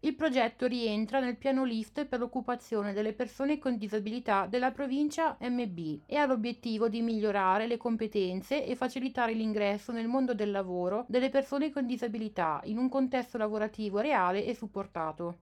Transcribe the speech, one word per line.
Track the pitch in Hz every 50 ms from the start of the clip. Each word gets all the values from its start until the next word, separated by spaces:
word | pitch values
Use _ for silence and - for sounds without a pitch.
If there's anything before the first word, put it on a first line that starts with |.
Il | - 302 294
progetto | - 311 320 254 262 233 233 233 - 254
rientra | 247 233 247 233 220 208 214 220 208 233 269
nel | 262 247 233
piano | 240 - 269 269 262
lift | 262 254 233 220 220 - _ - 294
per | 285 - 240
l'occupazione | 240 240 - 254 247 - 247 240 - - 233 214 202 208 196
delle | 202 214 214
persone | 214 - 254 - - - 277 277 302 294
con | 294 269 240
disabilità | 214 208 202 214 214 202 220 214 247 247 - 208 196 190
della | 175 202 247 247 262
provincia | 262 - 285 262 254 277 294 294 294 - 320 311 - -
M | - 247 247 240 240 202
B | 180 165 170 156 151 - -
e | - -
ha | 294 294
l'obiettivo | 269 262 226 214 240 233 - - 240 220 214 226 233
di | 208 233
migliorare | 233 233 226 214 208 214 196 202 190 185 190 208 220
le | 233 240
competenze | 226 - 240 226 220 226 214 214 208 190 180 180 190 190 - 269 294 -
e | - 254
facilitare | 247 254 247 240 269 247 262 262 262 240 226 226
l'ingresso | 220 220 220 214 214 208 202 202 208 - -
nel | 233 226 226 240
mondo | 240 269 269 247
del | 247 202 214 208
lavoro | 202 196 196 185 180 180 180 180 190 214 247
delle | 247 - 254 247 269
persone | 262 277 269 - 277 285 294 311
con | 277 294 262
disabilità | 240 254 247 247 233 208 226 220 214 208 - 175 160 151 139 -
in | - 214 226
un | 254 262
contesto | 254 269 269 254 262 254 240 - -
lavorativo | 233 214 214 214 214 214 214 214 - 214 208 190 202
reale | 226 302 294 220 185 180 185 202 202
e | - 240
supportato. | - - 202 - 196 196 - _ 175 160 156 156 - 175 170 175 175 _ _